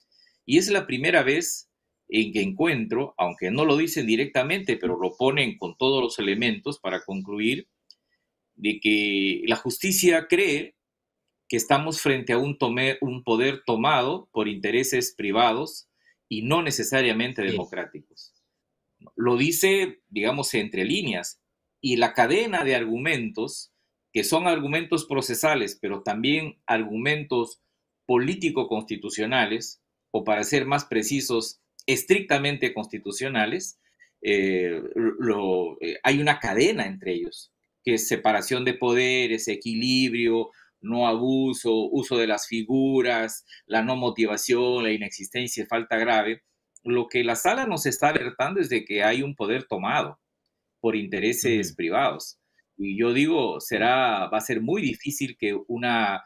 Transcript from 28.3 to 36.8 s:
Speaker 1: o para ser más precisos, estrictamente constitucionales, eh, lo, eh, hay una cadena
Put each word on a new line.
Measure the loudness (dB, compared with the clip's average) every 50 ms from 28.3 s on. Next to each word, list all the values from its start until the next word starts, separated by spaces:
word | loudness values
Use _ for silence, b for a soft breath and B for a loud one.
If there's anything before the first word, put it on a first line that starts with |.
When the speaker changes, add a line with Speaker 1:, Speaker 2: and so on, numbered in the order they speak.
| 0 -2 -2 -2 0 0 -2 -2 -2 -4 -4 -6 -8 -8 -8 -8 -6 -4 -2 0 2 2 2 2 0 -4 -6 -8 -14 -16 _ _ _ _ _ _
Speaker 1:
o | -4 -2 0
para | 2 0 0 2
ser | 0 0 0 0
más | 0 0 -2 -2
precisos, | -2 -2 -2 0 0 -2 -2 -2 0 -2 -2 -2 -4 -8 _ _ _ _ -8 -2
estrictamente | -2 -2 0 2 2 2 2 2 2 2 2 2 0 -2 0 -2 -2 -2
constitucionales, | -4 -8 -8 -8 -10 -8 -8 -8 -6 -6 -2 0 0 0 0 0 -4 -6 -8 -14 _ b b b b b b b b
eh, | 0 2 2 2 2 2 2 2 0 0 -2 -4 -6 -6 -2 0 0 0 0 0
lo, | 0 0 0 2 2 0 2 0 0 -2 -4 -6
eh, | -6 -6 -4 0
hay | 2 2 2 4
una | 4 2 2 2
cadena | 0 -2 2 4 4 4 2 0